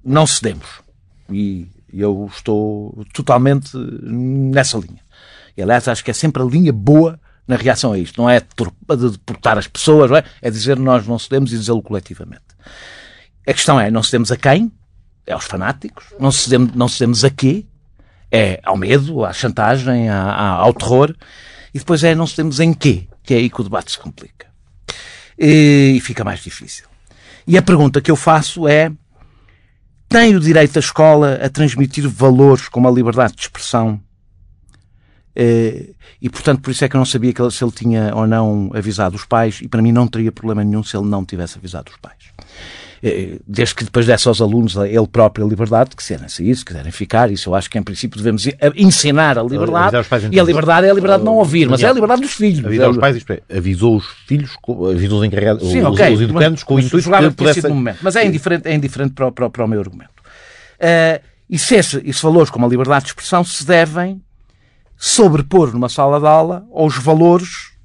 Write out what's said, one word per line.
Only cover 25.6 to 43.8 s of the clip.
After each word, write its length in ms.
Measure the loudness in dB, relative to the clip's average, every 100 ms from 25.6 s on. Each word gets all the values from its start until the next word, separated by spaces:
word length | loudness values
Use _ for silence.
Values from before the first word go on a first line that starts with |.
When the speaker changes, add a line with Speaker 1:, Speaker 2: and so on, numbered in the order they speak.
| 6 6 6 2
Speaker 1:
e 60 |
fica 220 | -2 -8 -8
mais 160 | -8
difícil. 460 | -14 -20 -20 -20 _ _ _ _ _ -16 2
E 120 | 2
a 40 |
pergunta 400 | 4 4 4 2
que 80 | 0
eu 40 | 0
faço 520 | 2 2 0 -4 2
é, 240 | 2 0 -6 _ _ -20 _ _ _ _ _ _ _ _
tem 260 | 4 4 4
o 40 |
direito 340 | 4 4 4
da 60 | 2
escola 600 | -2 4 6 6 2 0
a 60 | -4
transmitir 580 | 0 -2 0 -2 -2 -6
valores 580 | 2 4 6 6 6 0
como 200 | 0 2
a 40 |
liberdade 420 | 2 0 0 -2 -2
de 60 |
expressão? 580 | -16 -12 -4 -2 -2 -6 -12 _ _ _ _ _ _ _ _ _ _ _ _ -2
Eh, 560 | 2 2 0 -4 -16 _ -20 _
e, 80 | -10
portanto, 320 | -4 -2 0
por 100 | -2
isso 120 | -4
é 60 | -2
que 60 | 0
eu 40 |
não 60 | -2
sabia 260 | -2 -2
que 100 | -2
ele, 100 | -4
se 120 | -2
ele 80 | -6
tinha 440 | -4 -2 0 -2 -2
ou 100 | 0
não 460 | 0 0 -2 -4
avisado 420 | -6 -6 -4 -4 -4
os 80 |
pais, 360 | -2 0 0 -6
e 60 | -6
para 140 | 0
mim 100 | 2
não 160 | 2 0
teria 240 | -2 -6
problema 320 | -6 -6 -4
nenhum 200 | -2 -4
se 140 | -6 -6
ele 80 | -4
não 180 | -4
tivesse 340 | -6 -10 -10 -12
avisado 340 | -16 -16 -18
os 60 | -20
pais. 200 | -20 _ _ -20 -20 -20 -20 -20 -20 -8
Eh, 380 | -6 -6 -8 -12 -10
desde 280 | -4 -4
que 80 | -4